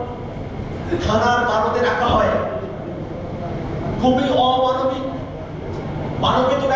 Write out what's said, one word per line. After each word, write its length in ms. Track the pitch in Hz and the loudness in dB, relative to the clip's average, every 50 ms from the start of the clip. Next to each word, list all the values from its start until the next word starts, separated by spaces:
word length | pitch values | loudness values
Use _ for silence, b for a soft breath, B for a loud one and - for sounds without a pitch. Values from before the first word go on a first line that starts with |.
| 240 - - - - - - - - - - - - - - - - - 175 170 - | -4 -6 -8 -8 -8 -8 -8 -8 -8 -6 -6 -6 -6 -6 -6 -6 -4 -2 -2 0 2
থানার 360 | - 214 220 226 240 240 240 240 233 | 2 2 4 4 4 4 4 2 2
গারদে 300 | 220 220 214 226 - 240 247 247 | 2 2 2 2 2 2 2 2
রাখা 200 | - - - - - | 2 2 2 2 4
হয়, 180 | - - - - - - - - - - - - - - - - - - - - - - - - - - - - - - - - - - - - - | 4 4 4 2 0 0 -2 -4 -6 -6 -6 -8 -8 -8 -8 -8 -8 -8 -8 -8 -8 -8 -8 -8 -8 -6 -6 -6 -6 -4 -4 -4 -4 -4 -2 -2 2
খুবই 260 | 240 254 254 262 269 269 262 247 254 | 4 4 4 4 2 2 4 4 4
অমানবিক, 580 | 254 254 254 262 254 262 - 269 262 262 269 - - - - - - - - - - - - - - - - - - - - - - - - - | 4 4 4 4 2 2 2 0 0 0 -2 -4 -4 -6 -6 -8 -8 -10 -10 -10 -10 -10 -8 -8 -8 -6 -6 -6 -6 -6 -4 -4 -4 -2 0 0
মানবিক 360 | - - 247 254 262 269 269 269 269 269 | 2 2 4 4 4 2 2 2 2 2